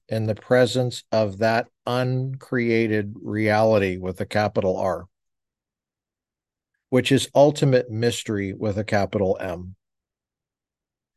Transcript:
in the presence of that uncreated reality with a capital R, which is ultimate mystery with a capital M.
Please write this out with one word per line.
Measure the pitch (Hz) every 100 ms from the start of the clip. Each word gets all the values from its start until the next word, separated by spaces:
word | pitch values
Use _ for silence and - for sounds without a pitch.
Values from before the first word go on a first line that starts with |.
| -
in | 110
the | 107
presence | 104 - 127 120 127 123 - -
of | 110 104 95
that | 113 113 - _
uncreated | 117 123 127 127 131 131 - 127 117 113 113 107 101 110
reality | 110 107 107 107 110 107 98 92
with | 92 90
a | 101
capital | 104 104 110 95 92
R, | 95 165 90 _ _ _ _ _ _ _ _ _ _ _ _ _ _ _ _ _ -
which | 127 123
is | 131 -
ultimate | 139 147 147 143 127 117
mystery | 110 117 113 - 101 98
with | - 107 98
a |
capital | 104 104 95 104 92 98
M. | 92 87 92 98 _ _ _ _ _ _ _ _ _ _ _ _ _